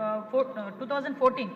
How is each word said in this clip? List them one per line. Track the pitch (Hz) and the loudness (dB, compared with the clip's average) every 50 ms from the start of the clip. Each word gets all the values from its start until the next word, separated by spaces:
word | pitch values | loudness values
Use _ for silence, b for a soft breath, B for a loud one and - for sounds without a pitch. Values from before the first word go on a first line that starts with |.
| 220 214 214 214 214 214 | -2 -2 -2 -2 -2 0
ఫోర్, | 233 262 262 262 - 214 208 196 190 196 | 2 2 2 2 0 -6 -8 -8 -8 -8
టూ | 262 | -6
థౌజండ్ | 233 285 285 269 294 269 - | -2 -2 -2 -2 -2 0 4
ఫోర్టీన్. | 262 254 254 277 247 190 - | 4 4 4 2 -2 -4 -6